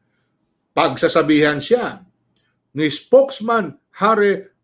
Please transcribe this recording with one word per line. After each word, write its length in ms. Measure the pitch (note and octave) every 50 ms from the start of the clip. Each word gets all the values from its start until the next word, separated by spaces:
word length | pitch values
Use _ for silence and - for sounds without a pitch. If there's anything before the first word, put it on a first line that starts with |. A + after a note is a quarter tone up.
| _ _ _ _ _ _ _ _ _ _ _ _ _ _
pagsasabihan 880 | - C#3+ E3 C#3+ B2+ - E3+ D#3 - E3 D3 D3+ D3+ D3 D3+ D3 D3 C#3
siya 400 | - - - A#3+ G#3 G3 - - - _ _ _ _ _ _ _ _ _ _ _ _ _
ni 160 | - C#3+ D#3 D3
spokesman 880 | - - - - B3 C4+ C4+ C4+ - - G#3+ A#3 A#3 A3+ F#3 C#3+ - _ _ _ _ -
Harry 480 | F#3+ A3 A3 G#3+ G#3 G3+ F#3 - - - _ _